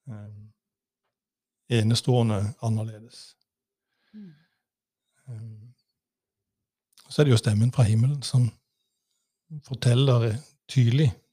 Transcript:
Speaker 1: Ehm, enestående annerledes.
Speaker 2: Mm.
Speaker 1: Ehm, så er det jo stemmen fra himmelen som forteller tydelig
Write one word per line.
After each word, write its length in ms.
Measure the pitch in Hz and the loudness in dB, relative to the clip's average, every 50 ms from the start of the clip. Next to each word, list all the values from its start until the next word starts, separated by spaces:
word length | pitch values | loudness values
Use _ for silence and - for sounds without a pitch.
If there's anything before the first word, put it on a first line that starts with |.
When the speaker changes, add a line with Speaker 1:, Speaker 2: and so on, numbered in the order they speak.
| _ | _
Speaker 1:
Ehm, 440 | 135 110 104 104 104 107 104 104 107 _ _ _ _ _ _ _ _ _ _ _ _ _ _ _ _ _ _ _ _ _ _ _ _ | -18 -18 -18 -18 -20 -20 -20 -20 -20 _ _ _ _ _ _ _ _ _ _ _ _ _ _ _ _ _ _ _ _ _ _ _ _
enestående 680 | 117 117 107 110 120 - - - 123 123 117 113 107 98 101 104 - _ | 0 0 2 2 0 0 0 2 2 2 2 0 0 -2 -4 -6 -8 _
annerledes. 760 | - 110 110 110 110 113 110 107 110 120 - - - - _ _ _ _ _ _ _ _ _ _ _ _ _ _ _ _ - | -6 -4 -4 -4 -6 -8 -12 -16 -20 -20 -20 -20 -20 -20 _ _ _ _ _ _ _ _ _ _ _ _ _ _ _ _ -20
Speaker 2:
Mm. 180 | 214 202 180 151 147 165 _ _ _ _ _ _ _ _ _ _ _ _ _ _ _ _ 131 | -20 -20 -20 -20 _ _ _ _ _ _ _ _ _ _ _ _ _ _ _ _ _ _ -18
Speaker 1:
Ehm, 440 | 120 107 113 113 110 107 110 123 123 _ _ _ _ _ _ _ _ _ _ _ _ _ _ _ _ _ _ _ _ _ _ _ _ - _ - | -18 -16 -16 -18 -18 -20 -20 -20 _ _ _ _ _ _ _ _ _ _ _ _ _ _ _ _ _ _ _ _ _ _ _ _ _ -20 _ -8
så 120 | - - | 0 0
er 60 | 151 143 | 4 4
det 60 | 123 | 4
jo 40 | 107 | 2
stemmen 320 | - - 104 104 113 123 | 2 0 2 2 2 0
fra 100 | - - | 2 2
himmelen 400 | 120 101 110 110 120 135 147 143 | 2 4 4 2 2 0 0 -4
som 280 | 123 - - 127 123 110 - _ _ _ _ _ _ _ _ _ _ _ _ _ _ _ _ _ _ _ 160 147 | -6 -2 0 0 0 0 -4 _ _ _ _ _ _ _ _ _ _ _ _ _ _ _ _ _ _ _ -18 -18
forteller 680 | _ - 131 110 - 127 120 123 139 139 123 120 117 113 104 135 - _ _ _ _ - | _ -12 -10 -2 0 2 2 4 2 2 2 2 2 0 -4 -6 -10 _ _ _ _ -2
tydelig 420 | - 135 120 117 117 143 160 123 - - _ _ | 2 2 2 4 4 2 2 0 0 -4 _ _